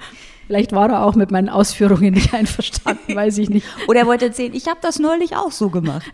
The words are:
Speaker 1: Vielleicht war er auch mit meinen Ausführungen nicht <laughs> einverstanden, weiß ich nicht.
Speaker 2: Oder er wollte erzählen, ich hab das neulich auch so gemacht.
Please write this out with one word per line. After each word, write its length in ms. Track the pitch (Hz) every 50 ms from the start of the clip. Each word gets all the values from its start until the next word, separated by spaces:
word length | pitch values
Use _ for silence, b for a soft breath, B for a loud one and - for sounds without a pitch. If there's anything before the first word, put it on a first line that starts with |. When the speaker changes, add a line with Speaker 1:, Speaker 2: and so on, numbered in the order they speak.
| B B B B B B B B B -
Speaker 1:
Vielleicht 220 | 202 202 - -
war 180 | 214 196 202 -
er 140 | 226 - 202
auch 100 | 208 202
mit 160 | 226 196 190
meinen 180 | 196 190 196 -
Ausführungen 640 | - 196 202 - - - 208 196 202 160 202 196
nicht 220 | 185 196 - - -
<laughs> 0 |
einverstanden, 800 | 220 220 - - - - - - - - - - - - - -
weiß 240 | 202 208 214 202 208
ich 120 | 214 208
nicht. 140 | 208 208 B B B B 208
Speaker 2:
Oder 140 | - 226 240
er 60 | 240 233
wollte 160 | 240 240 247
erzählen, 280 | 240 226 - 247 240
ich 140 | - 254 -
hab 140 | 330 339 330
das 180 | - 330 311 -
neulich 380 | 302 311 330 339 349 320 -
auch 160 | - 415 311
so 180 | - - 214 190
gemacht. 320 | 165 180 160 156 139 160 - -